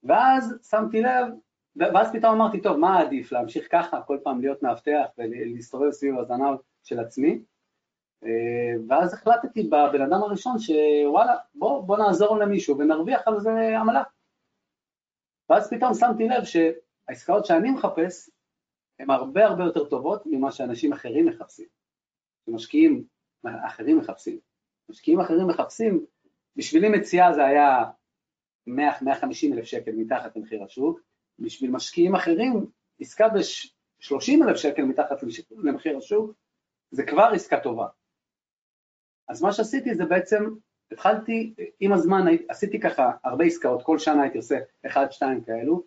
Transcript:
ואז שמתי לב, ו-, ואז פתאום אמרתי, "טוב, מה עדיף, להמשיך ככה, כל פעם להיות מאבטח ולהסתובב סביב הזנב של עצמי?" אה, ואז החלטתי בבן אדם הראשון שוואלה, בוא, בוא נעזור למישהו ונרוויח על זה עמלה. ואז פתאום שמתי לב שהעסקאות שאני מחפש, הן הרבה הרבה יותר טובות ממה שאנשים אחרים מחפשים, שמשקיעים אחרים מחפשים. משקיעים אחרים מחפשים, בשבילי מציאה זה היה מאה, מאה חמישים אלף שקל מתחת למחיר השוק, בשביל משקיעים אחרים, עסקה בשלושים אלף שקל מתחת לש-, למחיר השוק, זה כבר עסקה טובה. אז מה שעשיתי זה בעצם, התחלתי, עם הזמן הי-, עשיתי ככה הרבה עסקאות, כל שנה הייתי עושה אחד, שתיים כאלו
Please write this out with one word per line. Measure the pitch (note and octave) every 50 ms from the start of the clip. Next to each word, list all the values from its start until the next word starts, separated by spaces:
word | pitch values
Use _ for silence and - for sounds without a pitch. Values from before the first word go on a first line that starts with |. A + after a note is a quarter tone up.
| -
ואז | B2 E3 G#3+ B3 C4 C4 C4 A#3 - - - _ -
שמתי | - A3 A3 A3 - A3
לב, | A#3 B3+ B3+ B3+ B3 A#3 - - _ _ _ _ _ _ _
ו-, | D3 E3+ - D#3+
ואז | F#3+ A3+ - -
פתאום | A3 A3+ A3+ A3 A3
אמרתי, | G#3+ G3 - F#3
"טוב, | - G3+ D#3+
מה | C#3+ E3 F#3 F#3+ F3+
עדיף, | D#3 C3 C#3 B2+ A#2 -
להמשיך | B2+ B2 A#2+ A2+ - D#3 - -
ככה, | - E3+ - - - C3+
כל | - - C#3+ C#3 -
פעם | D3 C3 B2
להיות | B2 C#3 C#3 - -
מאבטח | B2 A#2 A#2 _ D3 D3 D3 C3 - _
ולהסתובב | - A#2 A2+ A#2+ B2 A2 A#2 A#2+ A#2+ A2+ - - B2+ C#3+ D3
סביב | C#3 - C#3+ C#3 C3+
הזנב | B2+ A#2+ A2+ A#2+ B2+ C#3 C#3 C#3 C3 _ _ _ _ _
של | - B2 A#2+
עצמי?" | A#2 A#2 - - C3+ D#3+ G#3+ A3+ - _ _ _ _ _ _ _ _ _ _ _ _ _ _ _ -
אה, | A2+ A2+ A2+ A#2 A#2+ A#2+ A#2+ A#2+ A#2+ A#2+ A2+ A2+
ואז | A2 C3 D3+ F3+ F3+ G#3
החלטתי | - - A3 A#3 A#3 A#3 - - A3+ G3+
בבן | D#3 D3+ D3 D3 C#3+ C#3 C#3
אדם | C3+ C#3 F3 G3 G#3
הראשון | G#3 G3+ - - B3 B3 A3+
שוואלה, | A3 - D#3 D3+ D3+ D3+ D3 D3 D3 C#3+ D3 F#3+ A#3 B3 - - - _ _
בוא, | - F3+ A#3 C#4+ -
בוא | F#3+ F3+ G3+
נעזור | A3 G#3+ G3+ E3+ E3 G#3 G#3 A3
למישהו | G#3+ G#3 G3+ G3+ F3 - - C#3+
ונרוויח | C3+ D3 D#3 D#3+ D#3 E3 G#3 C4+ - -
על | A3+ G#3+ G#3
זה | G3+ A3 A3 A3+ A3+ A3 A3 A3
עמלה. | A3 A3 A#3+ C4+ - - _ _ _ _ _ _ _ _ _ _ _ _ _ _ _ _ _ _ _ _ _ _ _ _ _ _ _ _
ואז | - - - -
פתאום | B3 A3+ C4 B3 G#3+
שמתי | - A#3+ B3 A3+ A3 A3
לב | A3+ B3+ A#3+ F#3
שהעסקאות | - - E3+ E3 D#3+ E3 - _ _ _ _ _ - D#3+ - - - F3+ G#3 -
שאני | - E3+ E3 G3+ B3+
מחפש, | C4+ - - - - E3 E3 F#3 - - - _ _ _ _ _ _ _ _ _ _ _ _ _ _ _
הן | C3+ C3+
הרבה | C3+ B2+ B2 C3+ C#3 F#3 A3
הרבה | G#3 F3 F3 F3+
יותר | E3+ - E3 C#3+ -
טובות | C#3+ B2 C3 D#3 G3+ G3+ -
ממה | D3+ D#3 C3 C3 C3+
שאנשים | - - C3 B2 A#2+ A#2 - D3 C#3+
אחרים | - - B2 A2+ D3 E3
מחפשים, | E3 - - - - - - - _ _ _ _ _ _ _ _ _ _ _ _ _ _ _ _
שמשקיעים | - A#2 A2 - - - D3+ D#3+ D#3+ C#3 - - _ _ _ _ _ _ _ -
אחרים | A2+ A2 - - G#2+ - - A2 C3+ D#3+
מחפשים. | D#3 - - - - - - - - _ _ _ _ _ _ _ _ _ _
משקיעים | - - _ - D#4+ -
אחרים | - - E3 E3+ F#3
מחפשים, | F3+ E3 - - - - - A3+ A3 F#3+ D#3 - - _ _ _ _ _ _ _ _ _
בשבילי | - - - D3+ D#3+ F#3+ G#3+
מציאה | G#3 G3 - - - F3 F3+ F3 D#3+
זה | D3 C#3+
היה | C3+ C#3 D3 D3 C#3+ C3 B2+ A2+ A2+ - _ _ _ _ _ _ _ _ _ _ _ _ _ _
מאה, | A#2+ B2 C3+ D3 D3 C3+ -
מאה | C3 C3+ C3+
חמישים | - - C3 - - - D3 C3
אלף | A#2 A2+
שקל | - - A#2+ - A2+
מתחת | A2 A2 A2 A2+ C3 B2 - A2+ _
למחיר | A2 G2+ - A2+ G#2+ G2
השוק, | F#2+ - B2+ C3+ D#3+ - - _ _ _ _ _ _ _ _
בשביל | - - - - C3 B2+
משקיעים | B2+ B2 - - - F3 E3+ F#3 G3+
אחרים, | - - E3+ E3 F3+ A#3 C4 A#3+ G#3 - - _ _ _ _ _ _
עסקה | C3+ - - - G#3+ A3+ A3 G3+ E3 - - - - - _ _ _ _ _ _
בשלושים | - - C#3 C3+ - - C#4 D#4+ D4+
אלף | A3 F3
שקל | - - D3 - -
מתחת | C#3+ C3 C3+ - D3 - C#3 C#3 -
לש-, | A#2 A#2 - - _
למחיר | A3 A3 F#3+ D3 C3 - - D#3+ D3
השוק, | C3+ C3+ - G#3 G#3+ A3 G#3+ - _ _ _ _ _ _ _ _ _ _ _
זה | - C3 C#3+
כבר | - C#3+ D#3+ G#3 A#3 G#3+
עסקה | F3 - - D#3 -
טובה. | - C3 A#2 A#2 - - _ _ _ _ _ _ _ _ _ _ _ _ _ _ _ _ _ _ _ _ _ _ _ _ _ _ _
אז | - - - D#4+
מה | F#4+ -
שעשיתי | - E4 - - C#4 - B3+ -
זה | - -
בעצם, | - F3+ F#3 F3+ - G#3+ G#3 G#3+ A3 - - _ _ _ _ _ _
התחלתי, | - - - F#3+ G#3+ G#3+ - - A3+ A3+ A3+ A3+ - - - - _ _
עם | G3 G3 G3+
הזמן | F3+ D#3+ F3 G3 F#3+ F#3
הי-, | E3+ E3 E3 - -
עשיתי | - - - G3+ - -
ככה | - - - - C3 A#2+ - - -
הרבה | B2+ B2+ C3 E3+
עסקאות, | E3+ - - - C3+ B2 B2 -
כל | - D#3+ D3+
שנה | - D#3 D3+ D3 C#3
הייתי | C3 -
עושה | E3 - - D3 B2+ A2 _ _ _ -
אחד, | C3+ C#3 C#3+ C#3 C3+
שתיים | - - C#3+ C3+ C3 A#2 A#2
כאלו | A#2 A2+ A#2 - C#3+ E3+ F3+ F3